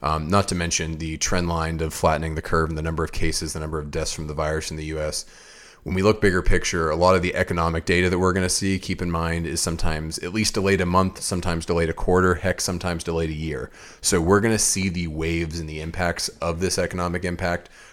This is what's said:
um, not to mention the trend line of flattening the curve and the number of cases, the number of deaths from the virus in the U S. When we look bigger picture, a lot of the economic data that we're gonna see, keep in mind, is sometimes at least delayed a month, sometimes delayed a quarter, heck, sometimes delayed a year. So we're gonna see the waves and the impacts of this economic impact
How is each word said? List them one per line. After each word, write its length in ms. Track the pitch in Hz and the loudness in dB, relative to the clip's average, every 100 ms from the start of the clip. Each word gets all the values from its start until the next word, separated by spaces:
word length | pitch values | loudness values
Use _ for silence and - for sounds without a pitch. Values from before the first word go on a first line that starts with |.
um, 240 | 71 78 78 | -2 0 2
not 220 | 101 196 | 2 2
to 80 | 87 | -2
mention 420 | 85 85 80 78 | -2 -2 -2 -6
the 180 | 80 80 | -6 -4
trend 300 | - 92 85 | -2 0 0
line 320 | 82 80 82 | 0 -2 -2
of 140 | 80 | -4
flattening 400 | - 85 78 80 | 0 2 2 -2
the 80 | 78 | -6
curve 280 | - 82 80 | -2 0 0
and 80 | 80 | -2
the 40 | |
number 220 | 80 82 | -4 -2
of 80 | 80 | -4
cases, 400 | - 82 80 80 | 0 0 0 -4
the 80 | 80 | -6
number 180 | 78 78 | -6 -6
of 140 | 73 | -6
deaths 200 | 76 80 | -4 -4
from 140 | - 76 | -6 -8
the 80 | |
virus 380 | 76 78 78 - | -4 -2 -2 -4
in 40 | 80 | -8
the 100 | 78 | -6
U 120 | 78 | -4
S. 280 | 76 76 - - - - - - | -4 -6 -10 -18 -20 -20 -20 -14
When 100 | - | -4
we 80 | 95 | 2
look 180 | 98 101 | 4 4
bigger 220 | 104 90 | 4 4
picture, 480 | 87 95 - 90 80 | 6 4 4 0 0
a 60 | 80 | 4
lot 180 | 90 | 6
of 80 | 92 | 6
the 140 | 90 - | 4 0
economic 480 | 92 87 82 82 | 0 0 0 0
data 260 | 82 87 90 | 2 4 4
that 80 | 90 | 4
we're 140 | 92 | 2
gonna 160 | 90 92 | 2 2
see, 300 | - 98 95 | 0 0 0
keep 200 | - 87 | -2 -4
in 120 | 87 | -2
mind, 340 | 85 82 85 82 | 0 0 0 -2
is 140 | 82 | -2
sometimes 580 | - 80 82 78 78 78 | -2 0 0 0 -4 -6
at 140 | 82 | -4
least 200 | 104 104 | 0 0
delayed 260 | 110 98 98 | 2 2 2
a 60 | 90 | 4
month, 360 | 87 92 - | 4 2 0
sometimes 440 | - 90 90 85 - | -4 -2 -2 -2 0
delayed 240 | 85 82 | 0 2
a 40 | |
quarter, 400 | 82 - 92 92 | 0 2 4 4
heck, 260 | 85 98 90 | 2 0 -2
sometimes 440 | - 87 92 85 | -2 -4 -4 -4
delayed 260 | 85 82 82 | -2 -2 -2
a 40 | |
year. 360 | 78 80 69 60 - - - | -2 -6 -6 -10 -14 -20 -6
So 200 | - 92 | 0 2
we're 200 | 82 101 | 4 4
gonna 180 | 113 110 | 4 2
see 300 | - 101 95 | 2 0 0
the 180 | 87 85 | -2 -4
waves 540 | 78 80 82 82 85 | -2 -2 -2 -2 -6
and 80 | 78 | -8
the 140 | 78 | -8
impacts 460 | 80 85 87 85 - - | -8 -4 -2 -2 -6 -4
of 180 | 85 82 | -4 -2
this 200 | 92 90 | -2 0
economic 460 | 87 92 87 87 | -2 -2 -2 -2
impact 440 | 87 87 90 87 - - - | -4 -2 -2 -4 -6 -20 -20